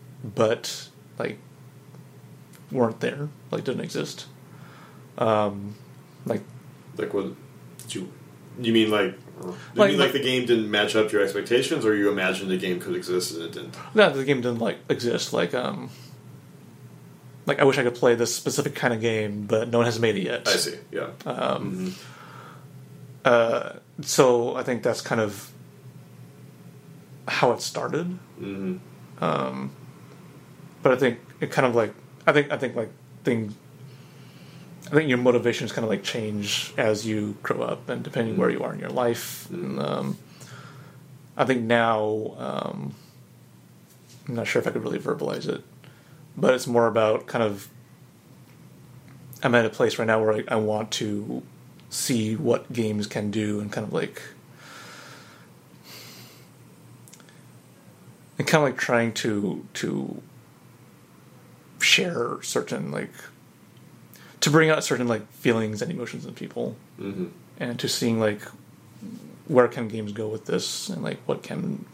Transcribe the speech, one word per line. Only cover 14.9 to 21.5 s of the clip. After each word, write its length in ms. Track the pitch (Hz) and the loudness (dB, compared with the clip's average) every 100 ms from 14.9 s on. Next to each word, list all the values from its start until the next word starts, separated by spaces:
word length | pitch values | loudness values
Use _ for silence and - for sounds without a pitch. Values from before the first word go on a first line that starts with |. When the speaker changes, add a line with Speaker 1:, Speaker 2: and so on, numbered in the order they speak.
| - 117 113 - | -2 0 -2 -2
Speaker 1:
Like, 220 | - - | -2 0
um, 360 | 123 127 - - - - - - - - - - - - - - - - - - | -2 -4 -6 -10 -14 -20 -20 -20 -20 -20 -20 -20 -20 -20 -20 -20 -20 -20 -12 -4
like, 140 | 143 | 4
I 40 | |
wish 140 | 135 135 | 6 6
I 40 | |
could 100 | 120 | 2
play 200 | 120 127 117 | 4 4 6
this 180 | 117 | 2
specific 400 | - 135 120 143 | 0 -2 -2 -2
kind 180 | - 127 | 0 0
of 80 | 113 | 2
game, 460 | 117 110 107 104 104 | 0 0 -2 -4 0
but 220 | 110 120 | 0 2
no 80 | 117 | 2
one 60 | 117 | 4
has 120 | 110 | 4
made 160 | 113 98 | 2 2
it 60 | |
yet. 240 | 92 120 - | -2 -2 0
Speaker 2:
I 80 | - | 0
see. 200 | - - - | 0 -6 -8
Yeah. 200 | - 139 - | -6 -6 -8
Speaker 1:
Um, 480 | - 127 131 | -8 -4 -2